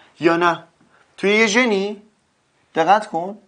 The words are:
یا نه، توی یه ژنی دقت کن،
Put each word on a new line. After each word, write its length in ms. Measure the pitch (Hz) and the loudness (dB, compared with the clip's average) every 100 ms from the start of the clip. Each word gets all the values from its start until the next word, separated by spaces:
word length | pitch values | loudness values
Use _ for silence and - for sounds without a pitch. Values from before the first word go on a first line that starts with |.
| _ - | _ -2
یا 160 | 156 170 | 0 2
نه، 280 | 175 160 - _ _ _ _ - | 0 -2 -8 _ _ _ _ -6
توی 200 | 190 214 | 0 2
یه 100 | 226 | 2
ژنی 560 | 226 254 196 202 208 _ _ _ _ _ _ _ | 2 0 0 -4 -8 _ _ _ _ _ _ _
دقت 320 | 156 160 202 - | -2 2 2 0
کن، 320 | 165 185 214 | -8 -8 -12